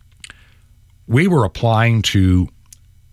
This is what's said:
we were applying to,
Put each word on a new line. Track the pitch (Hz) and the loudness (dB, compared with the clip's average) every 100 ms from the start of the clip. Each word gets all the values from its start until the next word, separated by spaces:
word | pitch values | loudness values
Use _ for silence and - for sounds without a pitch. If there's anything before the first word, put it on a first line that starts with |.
| _ - - - _ _ _ _ _ _ - | _ -20 -20 -20 _ _ _ _ _ _ -4
we | 117 185 | 0 0
were | 165 | 0
applying | 98 - 117 110 117 113 | -2 -2 -2 0 0 0
to, | - 101 92 90 90 - _ - _ _ _ | -2 0 2 2 0 -8 _ -20 _ _ _